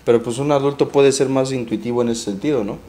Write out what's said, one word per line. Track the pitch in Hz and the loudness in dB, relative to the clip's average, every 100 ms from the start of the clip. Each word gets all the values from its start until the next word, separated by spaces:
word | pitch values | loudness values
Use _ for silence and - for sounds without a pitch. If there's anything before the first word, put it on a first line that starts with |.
pero | - 117 | 0 0
pues | 117 120 | 0 -4
un | 143 | 0
adulto | 143 139 139 139 | 2 0 0 2
puede | 143 139 | 4 4
ser | 135 131 | 4 0
más | 135 131 | 0 -2
intuitivo | 131 113 107 120 120 | -4 -4 -6 -2 -2
en | 117 | 0
ese | 117 | -2
sentido, | - 98 147 135 | -6 -4 -2 -2
¿no? | 101 143 | -2 -8